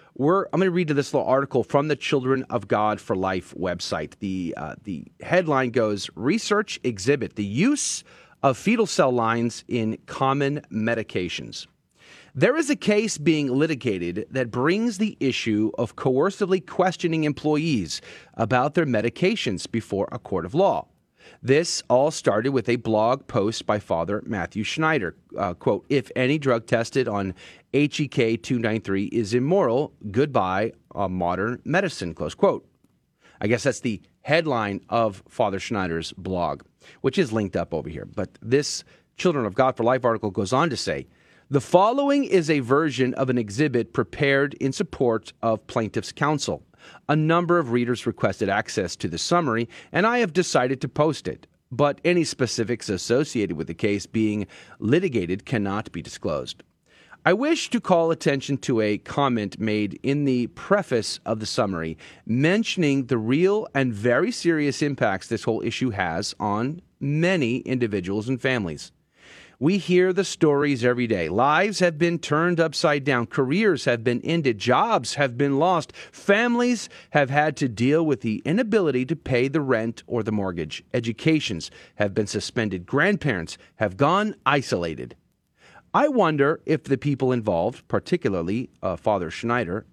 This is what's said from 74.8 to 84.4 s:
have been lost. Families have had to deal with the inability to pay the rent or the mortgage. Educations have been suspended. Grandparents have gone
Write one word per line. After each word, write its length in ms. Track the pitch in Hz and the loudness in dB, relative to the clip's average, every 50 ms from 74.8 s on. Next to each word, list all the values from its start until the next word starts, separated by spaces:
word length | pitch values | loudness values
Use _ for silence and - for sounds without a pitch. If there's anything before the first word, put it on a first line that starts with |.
| 196 233 220 180 123 - - | 4 2 2 0 0 -2 -2
have 240 | 147 143 131 117 | 0 0 0 0
been 220 | 120 143 143 139 135 | 0 0 0 2 2
lost. 360 | 156 185 180 165 - - - - - - | 2 2 2 2 0 -4 -10 -20 -20 -20
Families 800 | - - - - 196 214 240 240 240 240 240 247 247 214 - - - - - _ | -20 -2 2 2 4 4 4 2 2 2 2 2 0 0 -4 -8 -16 -20 -8 _
have 180 | - 151 143 123 | 0 2 2 2
had 260 | 139 147 151 156 147 | 2 2 2 2 0
to 120 | - 151 127 | 0 -2 -2
deal 340 | 107 95 120 135 147 165 170 | 0 2 2 4 4 4 4
with 180 | 156 139 - | 2 0 0
the 200 | - 113 107 - - | 0 -2 -4 -2 -2
inability 640 | 135 165 226 262 214 208 214 185 151 127 127 127 | 0 0 0 2 2 2 2 2 2 2 0 0
to 100 | 127 165 | -2 -4
pay 320 | - - 135 135 120 127 | -4 -2 0 0 2 2
the 140 | 139 139 160 | 2 0 0
rent 400 | 143 131 127 110 113 117 113 - - | 0 0 0 0 0 -2 -6 -8 -8
or 160 | - 117 120 107 | -4 -4 -2 -2
the 80 | 113 | 0
mortgage. 520 | 107 107 98 95 90 85 80 76 - - - _ - | 0 0 0 -2 -2 -4 -6 -6 -8 -12 -8 _ -4
Educations 720 | 123 113 117 107 - - 160 160 151 - - 101 82 - - - - - - _ | -4 -2 -4 -4 0 2 2 2 2 0 -2 -6 -6 -8 -10 -14 -18 -20 -10 _
have 180 | - 104 101 98 | -2 -2 0 0
been 100 | 113 107 | -2 -2
suspended. 640 | 95 - 104 - - - 123 110 107 95 90 87 | -2 -4 -6 -6 -4 -4 -2 -2 -2 -2 -6 -6
Grandparents 720 | - - 139 160 196 208 - - 143 110 90 82 - - - - _ _ | -2 0 2 2 2 2 0 0 -2 -2 -2 -4 -8 -12 -16 -20 _ _
have 220 | - 110 98 92 | -2 -2 -2 0
gone 360 | 95 139 147 175 196 214 214 - - | 2 2 4 4 2 0 -2 -4 -4